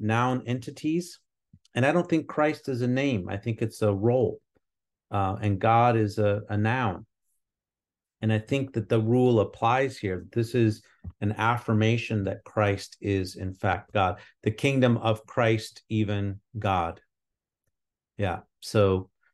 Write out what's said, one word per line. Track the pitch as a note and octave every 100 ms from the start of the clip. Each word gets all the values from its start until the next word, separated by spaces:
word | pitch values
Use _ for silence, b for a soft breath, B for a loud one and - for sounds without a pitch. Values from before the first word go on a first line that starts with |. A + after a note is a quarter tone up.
noun | G#2+ A2+ B2+ B2+ A#2
entities. | B2+ B2 C3+ D3+ E3+ F3 - _ _ _ _ _
And | B2
I | C3
don't | F3 E3
think | D#3+ -
Christ | - D3+ D3+ -
is | A#2+
a | B2
name. | B2+ C#3 A2 F#2
I | G2+
think | A#2+ A2+
it's | A2+ -
a | G#2+
role, | G2 A2+ B2+ - - _ _ _ _ _ _ _
uh, | G#2 F#2+ A2
and | G#2+ F#2+
God | A2+ A#2 A#2+ A2+
is | G#2 G#2+
a, | G#2 G2+ -
a | G#2
noun. | A2 B2+ A#2 F2 - _ _ _ _ _ _ _ _ _ _ _
And | A2+
I | G#2+
think | - C#3 B2+
that | A2+ G2+
the | A#2
rule | A2 B2 B2+ A#2
applies | F#2+ - A#2 C3 C3+ -
here. | G2+ F2+ F2
This | A#2+ A2+
is | B2+ A2 G#2+ B B B -
an | G#2 G#2+
affirmation | A2 A#2+ - A2 A2 A#2 - A2
that | F#2+ A2
Christ | - - G#2 G2+ - -
is, | G2+ G2 F#2 -
in | G2
fact, | F2+ G2+ F2+ -
God. | G#2 F#2 G2+ B B
The | A#2
kingdom | A2 C#3 C3+ B2+ A#2
of | A2+ G#2+ -
Christ, | - A2+ A2 - - _
even | A2 G2+ G2+ G2+ G2 - A2
God. | G2+ F#2 E2+ E2+ _ _ _ _ _ _ _ _ _ _ _ -
Yeah, | G2 E2+ - _
so | - A2 G2 F#2 - _ _